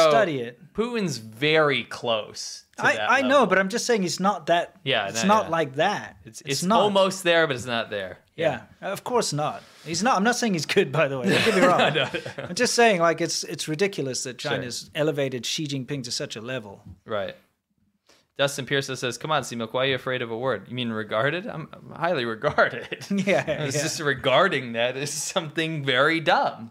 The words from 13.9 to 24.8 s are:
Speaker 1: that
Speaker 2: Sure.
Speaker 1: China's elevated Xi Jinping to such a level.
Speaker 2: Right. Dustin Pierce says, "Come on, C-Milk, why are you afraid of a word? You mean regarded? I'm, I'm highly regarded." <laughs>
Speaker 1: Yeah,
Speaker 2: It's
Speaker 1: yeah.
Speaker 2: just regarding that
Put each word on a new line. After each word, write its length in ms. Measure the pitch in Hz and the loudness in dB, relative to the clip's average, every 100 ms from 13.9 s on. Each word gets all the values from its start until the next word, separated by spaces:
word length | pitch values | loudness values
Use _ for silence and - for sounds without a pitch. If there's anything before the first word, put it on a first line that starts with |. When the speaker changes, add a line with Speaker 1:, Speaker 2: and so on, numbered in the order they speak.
| 196 135 120 | 0 -4 -4
Speaker 1:
that 160 | 131 117 | -6 -8
Speaker 2:
Sure. 100 | 147 | -4
Speaker 1:
China's 400 | 135 123 113 - | -4 -4 -10 -8
elevated 540 | 160 151 147 135 123 110 | -2 0 0 -2 -2 -4
Xi 220 | - 151 | -4 -4
Jinping 340 | 139 123 143 | -6 -6 -8
to 80 | 120 | -6
such 240 | - 147 | -6 -6
a 60 | 113 | -10
level. 420 | 117 131 107 98 - - | -8 -8 -10 -16 -20 -20
Speaker 2:
Right. 320 | - 107 95 - _ _ _ _ _ _ _ _ _ - | -6 -4 -4 -8 _ _ _ _ _ _ _ _ _ -2
Dustin 300 | 139 139 127 | -2 -2 -4
Pierce 200 | 139 135 | -2 -2
says, 300 | 127 127 117 | -4 -6 -6
"Come 120 | 156 | -2
on, 140 | 151 | -2
C-Milk, 280 | 120 117 113 | -2 -6 -4
why 120 | 127 | -2
are 40 | 135 | 0
you 40 | |
afraid 260 | 127 131 127 | -2 -4 -4
of 120 | 117 | -4
a 40 | 113 | -4
word? 300 | 131 104 95 | -2 -4 -6
You 60 | |
mean 160 | 123 120 | -6 -4
regarded? 560 | 110 107 107 139 170 220 | -4 -2 0 0 -2 -6
I'm, 220 | - 85 | -10 -12
I'm 180 | - 135 | -16 -18
highly 300 | - 170 160 | -4 -2 0
regarded." 840 | 117 110 147 185 170 117 - - - | -2 -2 -2 2 0 -2 -10 -12 -4
<laughs> 20 | |
Speaker 1:
Yeah, 380 | 202 196 160 143 | -2 2 0 0
Speaker 2:
It's 280 | 143 147 143 | -2 -2 -2
Speaker 1:
yeah. 60 | |
Speaker 2:
just 180 | 147 143 | -2 -2
regarding 720 | 147 127 135 131 190 147 123 | -2 0 2 4 4 2 -4
that 240 | 117 | -2